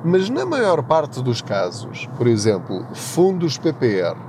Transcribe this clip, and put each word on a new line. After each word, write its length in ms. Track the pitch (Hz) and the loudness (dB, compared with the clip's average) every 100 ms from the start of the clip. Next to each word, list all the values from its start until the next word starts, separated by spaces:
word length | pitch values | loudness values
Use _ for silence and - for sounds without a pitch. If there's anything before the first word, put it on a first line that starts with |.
Mas 260 | 165 185 190 | 4 2 2
na 160 | 277 381 | -2 -2
maior 380 | 302 214 165 | 0 2 2
parte 380 | 123 160 143 123 | 4 2 2 -4
dos 200 | 127 117 | -2 -2
casos, 640 | - 98 90 110 - - - - | -2 -2 -2 -4 -12 -12 -12 0
por 100 | 120 | 2
exemplo, 580 | 113 107 98 - 95 - | 4 2 0 -2 -8 -8
fundos 640 | - - - 185 185 170 131 | -10 -6 2 2 4 -2 0
P 140 | 165 | -2
P 300 | 135 127 98 | 0 0 2
R 160 | 87 85 | 0 -4